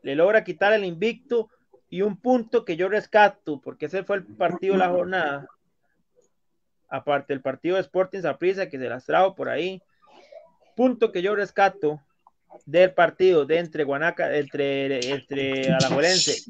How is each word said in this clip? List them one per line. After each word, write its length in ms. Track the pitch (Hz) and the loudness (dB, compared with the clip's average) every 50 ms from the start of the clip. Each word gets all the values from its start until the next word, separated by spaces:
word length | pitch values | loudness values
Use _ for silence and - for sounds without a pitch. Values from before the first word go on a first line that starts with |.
le 120 | - 139 139 | -6 -4 0
logra 260 | 147 170 196 214 220 - | 2 2 4 4 2 0
quitar 280 | 185 175 - 196 202 | -2 -4 0 2 2
el 120 | 220 214 196 | 2 2 0
invicto 640 | 180 170 160 202 226 226 233 _ _ 247 233 220 220 _ _ _ _ _ _ _ _ | -4 -6 -2 -4 -4 -4 -6 _ _ -2 -2 -2 _ _ _ _ _ _ _ _ _
y 140 | 170 175 | -6 -4
un 140 | 196 208 196 - | -4 -4 -4 -4
punto 440 | - 247 254 247 226 226 - 233 226 | 0 0 0 0 0 0 -2 -2 -2
que 120 | - 170 | -2 -4
yo 120 | 160 180 190 | -4 -2 -2
rescato, 720 | 208 208 185 - - 214 208 196 - _ _ 165 147 135 | -2 -4 -4 2 4 4 4 4 2 _ _ -8 -8 -8
porque 260 | _ 135 131 _ 151 | _ -16 -12 _ -10
ese 180 | 151 185 196 175 | -6 -6 -8 -4
fue 120 | - 202 | -4 -4
el 80 | 196 185 | -4 -4
partido 480 | - - - 175 170 175 175 185 190 196 | -12 -4 -2 -2 -2 -2 -2 -2 0 2
de 40 | 190 | 2
la 100 | 185 175 | 2 2
jornada, 580 | 180 180 175 180 185 185 165 147 139 139 - - _ _ _ _ _ _ _ _ _ _ _ _ _ _ _ _ _ _ _ _ _ _ _ _ _ _ _ _ | 0 -2 -2 -2 -2 -2 -2 -2 -4 -6 -10 -16 _ _ _ _ _ _ _ _ _ _ _ _ _ _ _ _ _ _ _ _ _ _ _ _ _ _ _ _
aparte 440 | 139 135 - 151 143 139 139 - | -10 -8 -2 -2 -2 -2 -2 -4
del 80 | 143 135 | -8 -4
partido 340 | - 135 131 - - 165 185 | -4 -6 -8 -4 -4 -2 -2
de 60 | 190 | -2
Sporting 380 | 185 - - 180 185 185 - 196 | -2 -2 -2 -2 -2 -2 -4 -6
Saprissa 460 | 175 151 131 - 175 180 196 190 185 156 | -4 -4 -4 -2 -2 -2 0 -2 -6 -8
que 100 | - 131 | -6 -8
se 100 | 127 117 | -6 -6
las 160 | 117 127 - | -8 -8 -4
trajo 280 | - 147 165 185 190 185 | 0 2 4 4 2 0
por 140 | - 135 127 | -4 -6 -4
ahí, 340 | 120 139 165 185 190 180 _ _ _ _ _ _ - - - _ - - - _ _ _ _ _ _ | -4 -4 -4 -4 -6 -10 _ _ _ _ _ _ -20 -20 -20 _ -20 -20 -20 _ _ _ _ _ _
punto 340 | - 247 262 240 - 233 214 | 0 0 0 2 2 -2 -2
que 100 | - 180 | 0 -2
yo 120 | 175 196 208 | -2 0 0
rescato 680 | 202 202 185 _ - 196 196 190 - - 147 151 151 _ _ _ _ _ _ _ _ _ _ - - _ | -2 -2 -4 _ 2 2 2 2 0 -2 -2 -2 -4 _ _ _ _ _ _ _ _ _ _ -20 -20 _
del 260 | 143 143 170 180 - | 0 4 4 4 6
partido 540 | - - 170 - - _ 185 185 180 160 139 | 6 2 2 2 2 _ 4 4 4 4 2
de 120 | 131 156 170 | 2 0 -2
entre 260 | 175 156 160 151 143 | -2 -4 -4 -4 -2
Guanaca-, 520 | 135 139 139 156 175 170 - 170 151 139 | -2 -2 0 -2 -2 -2 -2 -4 -2 0
entre, 760 | 147 147 139 - 143 143 139 139 139 135 135 139 123 123 127 | -2 -2 -4 -4 -4 -2 -2 -2 -2 -2 -2 -2 -4 -4 -4
entre 600 | 143 139 - _ 139 139 139 135 135 135 135 135 | -6 -6 -8 _ -6 -4 -2 -2 -2 -2 0 0
Alajuelense 720 | 135 131 135 131 - 139 156 175 185 190 - 156 123 - - | 2 2 2 2 2 2 2 2 2 2 0 -2 -4 -6 -8